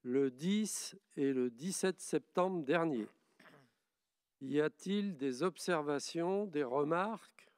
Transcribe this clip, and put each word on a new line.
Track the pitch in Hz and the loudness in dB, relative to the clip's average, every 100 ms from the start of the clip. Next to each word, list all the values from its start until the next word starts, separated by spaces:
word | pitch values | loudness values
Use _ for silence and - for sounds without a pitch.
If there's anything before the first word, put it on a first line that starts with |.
le | 123 131 135 | 2 2 2
dix | 127 170 208 214 - - 190 _ | 0 0 2 0 -4 -8 -14 _
et | - 139 | -2 0
le | 131 123 | 2 0
dix-sept | 117 175 - 190 - | -2 -6 0 -2 -2
septembre | - 156 - - 185 180 | -2 -2 0 0 0 0
dernier. | 135 170 165 123 107 _ _ _ - - 131 _ _ _ _ _ _ _ | 2 2 2 0 -4 _ _ _ -20 -20 -20 _ _ _ _ _ _ _
Y | 135 147 | 0 2
a-t-il | 151 _ 180 202 202 | 2 _ -2 0 0
des | 147 139 123 | -2 -4 0
observations, | 180 - - 170 147 143 - 165 170 196 208 | -2 -2 0 0 0 -2 -2 -2 0 0 0
des | 147 | -2
remarques | 127 131 147 170 202 214 - - - | 0 2 2 2 0 -4 -12 -20 -20